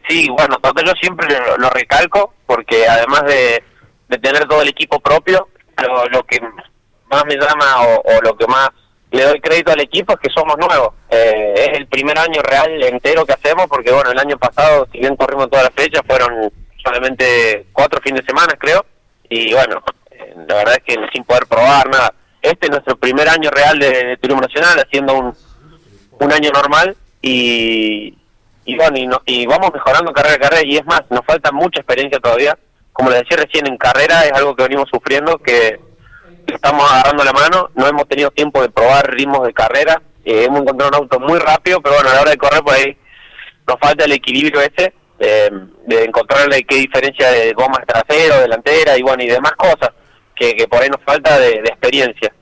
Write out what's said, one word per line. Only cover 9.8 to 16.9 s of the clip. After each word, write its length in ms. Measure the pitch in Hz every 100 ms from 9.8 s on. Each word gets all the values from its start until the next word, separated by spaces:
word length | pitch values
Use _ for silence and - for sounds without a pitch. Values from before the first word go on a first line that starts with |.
| 143 185 190
es 40 | 202
que 120 | 175
somos 220 | - 156 147
nuevos. 360 | 180 156 123 - _
Eh, 440 | 113 117 107 104 101
es 220 | 135 143
el 80 | -
primer 320 | 135 139 151
año 240 | 165 156
real 400 | 131 135 160 156
entero 420 | 127 123 - 165
que 100 | 151
hacemos, 320 | 131 147 165 180
porque 240 | 139 120
bueno, 180 | 135 131
el 80 | 127
año 180 | 143 139
pasado, 520 | 123 - 151 147 127
si 80 | 117
bien 160 | 131
corrimos 340 | 135 131 139 127
todas 180 | 135 127
las 80 |
fechas, 280 | - 151 151
fueron 460 | - 131 120 117 107 - - -
solamente 840 | -